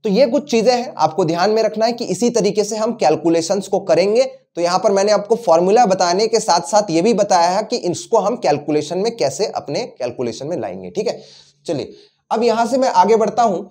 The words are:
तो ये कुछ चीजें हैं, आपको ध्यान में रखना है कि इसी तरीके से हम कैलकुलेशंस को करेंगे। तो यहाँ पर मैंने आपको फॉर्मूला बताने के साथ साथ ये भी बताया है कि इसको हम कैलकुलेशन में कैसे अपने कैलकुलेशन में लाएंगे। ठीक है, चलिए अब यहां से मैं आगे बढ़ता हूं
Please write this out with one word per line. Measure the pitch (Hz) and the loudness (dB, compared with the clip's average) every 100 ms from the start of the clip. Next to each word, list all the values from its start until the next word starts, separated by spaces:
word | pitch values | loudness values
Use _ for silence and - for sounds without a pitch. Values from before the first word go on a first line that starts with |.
तो | 220 | 0
ये | 196 269 | 2 4
कुछ | 254 - | 2 0
चीजें | 226 214 247 | 2 2 2
हैं, | - - | -2 -2
आपको | 156 - 170 | -2 0 -2
ध्यान | 165 190 | 0 0
में | 220 | 2
रखना | 220 208 226 | 0 0 -2
है | |
कि | 240 240 | -2 -6
इसी | 180 240 | 0 0
तरीके | 240 202 190 | 2 0 0
से | 202 214 | -2 -2
हम | 220 | -4
कैलकुलेशंस | - 165 156 165 165 160 196 196 | 0 2 2 2 0 0 -4 -2
को | 190 | -4
करेंगे। | 196 165 196 220 | 2 2 2 2
तो | 262 - _ - | 0 -4 _ -4
यहाँ | 170 185 | 0 0
पर | 220 | 2
मैंने | 196 202 | 2 2
आपको | 202 202 226 | 0 0 -2
फॉर्मूला | - 165 180 220 233 | 4 4 4 4 4
बताने | 185 180 180 220 | 2 0 0 0
के | 220 | 0
साथ | - 175 | 0 0
साथ | 170 214 208 | 2 0 2
ये | 160 | 0
भी | 196 | 2
बताया | 208 202 185 170 | 2 2 2 2
है | 190 | 0
कि | 214 247 | -2 -4
इसको | 180 165 - 220 | -4 -6 -2 0
हम | 127 123 | 0 -2
कैलकुलेशन | 139 147 143 151 147 151 | -2 -2 0 -4 -2 -4
में | 233 233 | -4 -2
कैसे | 143 139 220 | -4 -2 -6
अपने | - - 156 | -6 -6 -8
कैलकुलेशन | 247 - 123 120 123 113 139 | -8 -8 -10 -6 -6 -6 -8
में | 165 | -8
लाएंगे। | 107 92 92 | -8 -10 -8
ठीक | 143 - | -6 -4
है, | - - - _ _ - | -6 -14 -20 _ _ -8
चलिए | 151 104 - _ _ _ | -6 -6 -14 _ _ _
अब | 220 | -2
यहां | 233 220 233 | 0 0 0
से | 262 | 0
मैं | 262 | 2
आगे | - 196 220 | 2 4 4
बढ़ता | 214 208 | 2 0
हूं | 233 180 208 | 0 0 -8